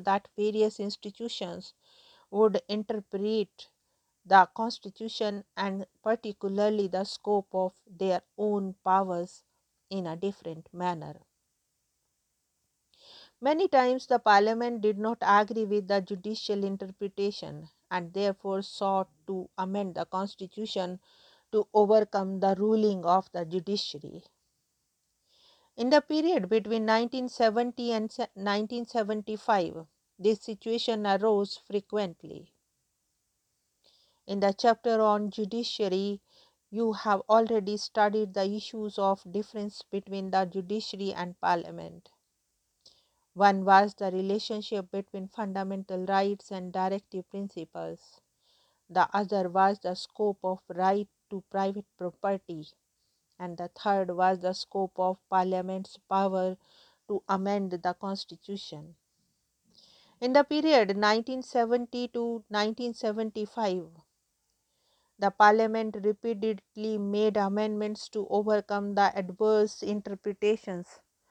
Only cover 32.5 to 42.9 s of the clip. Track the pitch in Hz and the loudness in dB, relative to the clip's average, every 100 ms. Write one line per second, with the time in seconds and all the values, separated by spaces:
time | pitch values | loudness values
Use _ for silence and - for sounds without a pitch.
32.5 | _ _ _ _ _ _ _ _ _ _ | _ _ _ _ _ _ _ _ _ _
33.5 | _ _ _ _ _ _ _ - 196 196 | _ _ _ _ _ _ _ -8 0 0
34.5 | 196 240 226 240 220 214 208 208 208 202 | 2 2 2 2 2 4 2 -2 -6 -6
35.5 | 233 240 - 202 185 202 202 _ _ _ | -4 -6 -4 -2 0 -2 -6 _ _ _
36.5 | _ - 208 226 202 220 196 - 220 226 | _ -10 -4 -2 -2 0 0 4 4 4
37.5 | 226 196 208 - 226 208 214 208 196 196 | 0 -2 -6 -4 2 2 2 -2 -2 -2
38.5 | 208 - 220 214 202 196 196 180 196 214 | -4 -8 -10 -8 -2 0 0 -4 -8 -6
39.5 | 220 208 - - 202 196 196 190 190 185 | -8 -10 -10 -10 -10 -8 -8 0 0 0
40.5 | 190 180 214 - 190 196 170 175 180 175 | -4 -4 -6 -6 -6 -6 -6 -8 -4 0
41.5 | 175 170 170 165 170 _ _ _ _ _ | 0 -2 -12 -14 -16 _ _ _ _ _
42.5 | _ _ _ - | _ _ _ -20